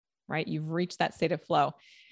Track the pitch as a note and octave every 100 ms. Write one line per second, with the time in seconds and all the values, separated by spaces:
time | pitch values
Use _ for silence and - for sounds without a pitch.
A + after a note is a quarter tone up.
0 | _ _ - D#3 D#3 D3+ D#3 E3+ F3 -
1 | E3 - D#3+ F3 - D3+ C#3+ - - -
2 | -